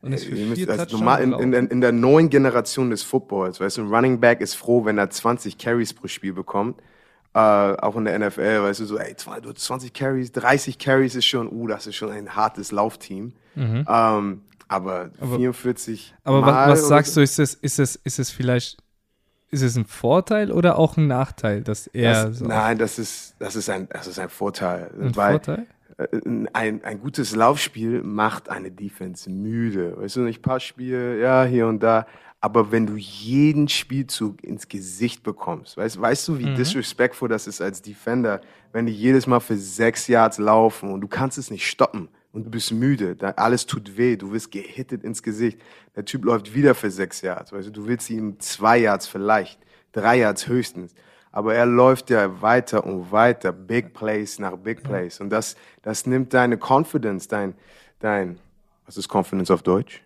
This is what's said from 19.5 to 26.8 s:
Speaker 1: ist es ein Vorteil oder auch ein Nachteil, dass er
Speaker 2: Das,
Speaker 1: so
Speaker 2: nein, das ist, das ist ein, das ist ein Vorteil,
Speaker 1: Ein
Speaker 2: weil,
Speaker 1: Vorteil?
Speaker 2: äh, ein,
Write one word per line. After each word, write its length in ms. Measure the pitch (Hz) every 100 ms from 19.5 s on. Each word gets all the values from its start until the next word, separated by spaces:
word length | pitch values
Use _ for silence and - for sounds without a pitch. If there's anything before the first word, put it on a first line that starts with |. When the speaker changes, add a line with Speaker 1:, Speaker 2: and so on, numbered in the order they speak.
Speaker 1:
ist 120 | 143
es 140 | 127 120
ein 80 |
Vorteil 680 | 107 - 117 160 185 214 208
oder 260 | - 175 -
auch 200 | 160 -
ein 100 | 151
Nachteil, 560 | 127 135 - 110 101
dass 240 | 110 104 -
er 400 | 123 117 110 110
Speaker 2:
Das, 120 | 117
Speaker 1:
so 80 | 123
Speaker 2:
nein, 300 | 110 110 113
das 220 | 110 -
ist, 380 | 110 - - _
das 160 | 98
ist 160 | 110 98
ein, 180 | 95 95
das 200 | - 92
ist 100 | 90
ein 100 | 92
Vorteil, 640 | - 101 - 90 87 87 -
Speaker 1:
Ein 140 | 135
Speaker 2:
weil, 180 | 120 101
Speaker 1:
Vorteil? 320 | 151 - 170 233 _ _ -
Speaker 2:
äh, 80 | - 110 - 117 110
ein, 320 | 113 110 107